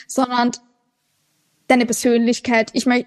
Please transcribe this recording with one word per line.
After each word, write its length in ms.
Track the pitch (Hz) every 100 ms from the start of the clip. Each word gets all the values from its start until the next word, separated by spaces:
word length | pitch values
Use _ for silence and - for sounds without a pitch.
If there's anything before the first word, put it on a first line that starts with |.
| -
sondern 460 | - 254 247 240 - _ _ _ _ _ _ _ _ _ _ -
deine 200 | 254 240
Persönlichkeit. 840 | 220 254 233 233 233 - 226 220
Ich 120 | - 254
mein, 160 | 247